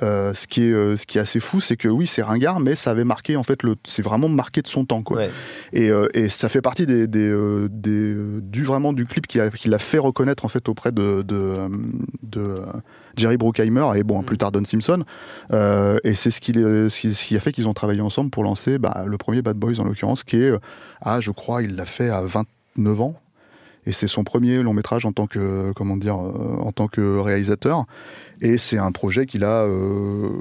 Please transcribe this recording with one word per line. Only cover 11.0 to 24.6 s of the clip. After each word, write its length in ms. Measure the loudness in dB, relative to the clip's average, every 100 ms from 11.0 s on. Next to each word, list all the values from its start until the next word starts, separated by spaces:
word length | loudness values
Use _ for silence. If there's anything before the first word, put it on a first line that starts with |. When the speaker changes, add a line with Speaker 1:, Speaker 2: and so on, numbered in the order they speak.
| 2 0
Speaker 1:
de, 140 | 0 -2
euh, 340 | -2 -2 -4 -6 -6 -6 -8 -10
de, 160 | -10 -6
euh, 140 | -6 -6 -8 -12 -14 -20 -12 0
Jerry 220 | 2 4
Bruckheimer 520 | 2 2 2 4 2 2
et 80 |
bon, 180 | 2 0
Speaker 3:
Mm. 40 | 0
Speaker 1:
plus 120 | 0
tard 120 | 0
Don 120 | 0 0
Simpson. 380 | 0 2 0 -2 -10 -20 -16 -2
Euh, 460 | 2 4 4 4 2
et 120 | 2 0
c'est 160 | 0
ce 100 | -2
qui, 120 | 0 2
euh, 320 | 4 4 2
ce 100 | 0
qui, 120 | -4
ce 100 | -4 -2
qui 100 | -2
a 20 |
fait 120 | 0
qu'ils 160 | -2 -2
ont 60 |
travaillé 280 | 0 0 0
ensemble 300 | -2 -2 -2
pour 120 | 0
lancer, 360 | -2 0 0 0
bah, 240 | 0 -2 -4
le 120 | -6
premier 240 | -2 0
Bad 140 | 0 -2
Boys, 220 | -2 0
en 40 |
l'occurrence, 400 | -2 -2 -2 -2
qui 140 | 0 2
est, 120 | 4
euh, 100 | 2 -2 -20 -20 -10
à, 180 | -4 -2
je 100 | -2
crois, 300 | -6 -6 -4
il 140 | -4 -6
l'a 100 | -8
fait 240 | -4 -2
à 120 | 0
vingt-neuf 800 | -2 -2 -4 _ _ 0 0 2
ans. 180 | -2 -4 _ _ _ -20 -20 _ -8
Et 80 |
c'est 140 | -4 -2
son 180 | -2 0
premier 360 | 2 2 2